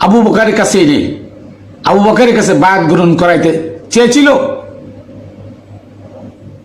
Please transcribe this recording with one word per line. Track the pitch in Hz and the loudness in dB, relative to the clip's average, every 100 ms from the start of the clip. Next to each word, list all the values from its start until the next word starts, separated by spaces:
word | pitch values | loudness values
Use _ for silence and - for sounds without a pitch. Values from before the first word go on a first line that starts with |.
আবু | 185 233 | 0 2
বকরের | 233 190 220 214 | 2 2 0 0
কাছে | 190 196 | 0 2
এনে | 151 131 87 - - - - - - - | 2 0 -2 -8 -14 -20 -20 -20 -20 -8
আবু | - 196 208 | -2 0 2
বকরের | 214 240 214 | 2 2 2
কাছে | 185 | 0
বায়াত | 156 170 190 160 | 2 2 2 0
গ্রহণ | 175 175 160 | 2 2 2
করাইতে | 175 165 160 160 - - - | 2 2 0 -2 -6 -14 -4
চেয়েছিল, | 233 240 277 285 262 - - - - - - - - - - 101 - - - - - - - - - - - | 0 2 4 2 2 -2 -8 -12 -18 -20 -20 -20 -20 -20 -20 -20 -20 -20 -20 -20 -20 -20 -20 -20 -20 -20 -14